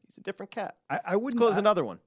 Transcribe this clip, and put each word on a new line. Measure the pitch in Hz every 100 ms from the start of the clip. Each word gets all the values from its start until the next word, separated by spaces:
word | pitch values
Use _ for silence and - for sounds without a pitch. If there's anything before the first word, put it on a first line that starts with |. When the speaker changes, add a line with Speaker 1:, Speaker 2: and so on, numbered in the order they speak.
| _
Speaker 1:
he's | -
a |
different | 196 - 196
cat. | 233 190 - -
Speaker 2:
I, | 143
I | 180 202
wouldn't, | 262 240
Speaker 1:
Let's | 233
close | 196
Speaker 2:
I, |
Speaker 1:
another | 208 180
one. | 117 85